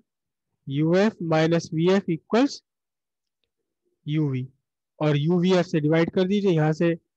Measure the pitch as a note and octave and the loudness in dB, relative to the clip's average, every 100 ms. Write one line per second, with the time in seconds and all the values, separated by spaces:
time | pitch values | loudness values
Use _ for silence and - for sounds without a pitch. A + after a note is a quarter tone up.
0 | - _ _ _ _ _ - C#3 D#3 F3+ | -8 _ _ _ _ _ -8 -2 0 2
1 | G#3 A3 E3 D#3+ D#3+ E3 - D#3+ F3 G3 | 2 -2 -2 0 2 0 -2 -2 2 2
2 | G3 D#3+ - A3 C#4 - - _ _ _ | 0 -6 -2 0 0 -2 -18 _ _ _
3 | _ _ _ _ _ _ _ _ _ _ | _ _ _ _ _ _ _ _ _ _
4 | - D3+ D3+ C3 B2+ _ _ _ _ _ | -6 -4 -2 -4 -8 _ _ _ _ _
5 | D3+ D3 D3+ F3+ F3+ F#3 F3 E3 D3 E3 | -2 0 2 0 2 2 2 -2 0 2
6 | E3+ F#3+ F#3 G#3 G3 D#3+ D3+ D#3 E3+ E3 | 0 0 -2 0 0 0 0 0 -2 -2
7 | _ | _